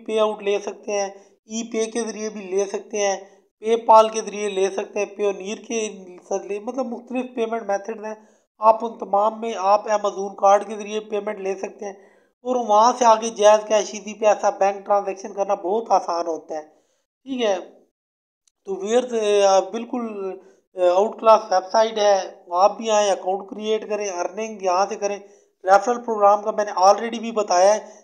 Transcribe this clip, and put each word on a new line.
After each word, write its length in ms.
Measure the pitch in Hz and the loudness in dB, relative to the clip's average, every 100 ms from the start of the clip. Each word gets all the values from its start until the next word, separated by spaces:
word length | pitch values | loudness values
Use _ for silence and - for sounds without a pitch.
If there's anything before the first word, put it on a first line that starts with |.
| - | -6
पे 120 | 220 | -2
आउट 240 | 214 208 | -2 -2
ले 160 | 202 202 | -4 -4
सकते 340 | 202 196 - | -4 -12 -8
हैं, 200 | 208 196 196 _ _ - | -6 -6 -8 _ _ -12
ई 120 | 220 | -10
पे 240 | 226 226 220 | -6 -4 -4
के 140 | 233 | -4
ज़रिए 300 | 220 208 214 | -6 -6 -10
भी 260 | 208 190 185 | -10 -6 -4
ले 100 | 202 | -2
सकते 320 | 208 - 214 | -6 -8 -2
हैं, 220 | 202 190 - _ _ _ | -2 -2 -8 _ _ _
PayPal 520 | 214 226 226 220 220 | -2 -2 6 6 6
के 60 | 220 | 2
ज़रिए 280 | 202 196 208 | -8 -6 -4
ले 220 | 196 190 | 0 -2
सकते 300 | 196 208 208 | -2 -8 -4
हैं, 140 | 202 - | -6 -2
Payoneer 420 | 202 190 185 214 | -4 -4 -8 -10
के 220 | 220 226 214 196 185 180 - 196 | -8 -6 -6 -10 -20 -20 -8 -8
ज़रिए, 220 | 185 208 | -6 -10
मतलब 260 | 214 247 240 | -8 -8 -8
मुख्तलिफ 460 | 233 - 247 247 - | -8 -10 -8 -8 -6
payment 260 | 226 226 202 | -6 -6 -4
मेथड 340 | 196 196 208 | -6 -6 -12
हैं। 120 | 214 214 _ _ _ - | -12 -14 _ _ _ 0
आप 200 | 220 220 | 4 4
उन 80 | 233 | 2
तमाम 500 | 214 208 196 214 220 | -8 -2 2 2 0
में 120 | 233 | -8
आप 300 | 208 190 208 214 | -2 2 2 2
Amazon 440 | 214 202 185 196 | 0 0 -4 -8
card 280 | 190 196 202 | 2 4 4
के 100 | 202 | 2
ज़रिए 260 | 214 208 214 | -10 -8 -8
payment 400 | 208 208 202 202 | -6 -6 -6 -8
ले 140 | 190 | -6
सकते 320 | 190 202 - 202 | -6 -8 -10 -14
हैं 100 | 190 - _ _ _ | -14 -20 _ _ _
और 120 | 247 254 | -4 -2
वहाँ 340 | 226 208 233 | 4 6 6
से 120 | 240 | 6
आगे 240 | 233 220 226 | 4 4 2
Jazz 300 | 226 208 214 | 4 6 6
Cash, 340 | 214 214 196 | 4 0 0
Easy 180 | 214 202 | -8 -12
Paysa, 380 | 202 214 202 208 | -2 2 2 0
bank 340 | 202 196 196 | 0 0 -2
transaction 480 | 196 202 196 190 220 | -2 -2 -2 -8 -10
करना 220 | 196 196 | -6 -4
बहुत 360 | 196 170 214 226 | -4 -2 -4 0
आसान 340 | 190 185 170 170 | 0 0 -4 -4
होता 300 | 156 - 156 | -6 -8 -12
है। 60 | 151 _ _ _ _ _ 262 | -12 _ _ _ _ _ -12
ठीक 140 | 262 | -4
है, 180 | 220 185 - _ _ _ _ _ _ _ _ _ - | -2 -2 -6 _ _ _ _ _ _ _ _ _ -10
तो 140 | 190 | -8
व्यूअर्स, 300 | 196 233 247 | -2 0 0
अ, 580 | 233 214 208 196 190 185 | -2 0 4 4 4 2
बिल्कुल, 320 | 226 233 254 233 202 190 180 - _ _ 185 | -6 -8 -8 -8 -8 -10 -10 -16 _ _ 0
अ, 60 | |
out 360 | 180 180 220 - | 2 4 2 2
class 280 | 226 214 - | 4 4 4
website 460 | 185 185 226 226 220 | -2 0 0 2 2
है, 480 | 208 196 175 - - | 2 2 0 -12 -6
आप 240 | 175 202 202 | 2 2 2
भी 80 | 226 | 0
आएँ, 220 | 214 208 | 2 2
account 380 | 185 185 196 196 | 0 -2 -6 -6
create 360 | 202 214 220 | -10 -4 -4
करें, 240 | 208 208 202 | -4 -6 -6
earning 560 | 175 175 190 220 214 | -6 -6 -6 -10 -6
यहाँ 220 | 190 180 196 | -2 0 0
से 100 | 202 | -2
करें। 200 | 202 202 - _ _ _ | -6 -6 -12 _ _ _
Referral 340 | 185 196 202 240 | 4 4 4 -4
program 440 | 240 220 202 208 | -2 2 4 4
का 100 | 208 | 0
मैंने 200 | 208 208 | -4 -4
already 460 | 185 190 202 226 226 | 4 6 6 2 -6
भी 140 | 226 | -6
बताया 400 | 220 202 180 190 | -4 0 4 4
है 60 | 214 - - | 2 -2 -20